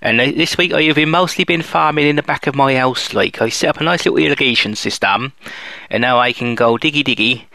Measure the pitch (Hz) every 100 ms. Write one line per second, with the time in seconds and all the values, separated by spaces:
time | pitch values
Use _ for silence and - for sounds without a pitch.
0 | 107 113 127 160 170 - 175 165 156 147
1 | 156 165 180 - 185 170 160 165 156 151
2 | 147 147 - 143 - 135 135 131 127 123
3 | - - - - 113 - 180 147 160 175
4 | - - 156 143 135 117 107 107 - -
5 | 98 101 131 - - - - - - -
6 | 123 123 123 123 120 117 120 117 156 147
7 | 135 117 110 127 -